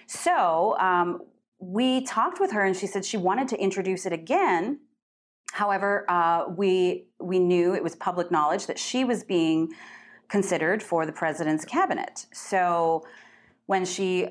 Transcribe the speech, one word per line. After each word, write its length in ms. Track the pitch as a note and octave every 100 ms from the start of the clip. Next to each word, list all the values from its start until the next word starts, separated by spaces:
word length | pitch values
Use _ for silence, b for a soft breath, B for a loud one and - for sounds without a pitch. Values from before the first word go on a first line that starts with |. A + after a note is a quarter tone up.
| B
So, 680 | - E4+ E4+ F#3 D#3+ G3+ -
um, 420 | F#3 F3+ F3 - - _ _ -
we 380 | F#3 G3 B3+ B3+
talked 380 | B3+ A3 C#4+ F4+
with 140 | G4
her, 100 | G#3+
and 120 | G3 F#3
she 120 | G3
said 180 | G3 F#3+
she 120 | A3
wanted 300 | F3+ G#3 C4+
to 120 | A3+
introduce 460 | F#3+ F#3+ F#3 F3+ F#3+
it 60 |
again. 680 | E3 D#3+ E4+ B3 F3 G#3 D4 _ _ _ _ _ _ -
However, 540 | - G#3 G3 G3+ G3+ -
uh, 360 | F3 E3+ E3+ -
we, 560 | F3 G3 F#3 F3+ - - -
we 180 | F3 F#3
knew, 380 | F3+ F3+ F3 F#3+
it 80 |
was 120 | E3+ -
public 360 | F#3+ F3 F3
knowledge, 340 | E3+ D3+ F#3+ -
that 140 | -
she 240 | - B3
was 200 | B3+ G#3+
being 480 | - F3+ D#3+ D#3+ D#3+ B B B B B -
considered 540 | G3+ G3 E3+ D#3+ G#3
for 240 | - E3+ D#3
the 60 |
president's 520 | D#3+ E3 D3+ D#3 D#3
cabinet. 640 | - D4+ F#4 F3 - - -
So 720 | - - F#3+ F3+ E3+ E3 E3 - B B B B B -
when 180 | F#3+ F3+
she, 440 | F#3+ F#3+ F3+ F#3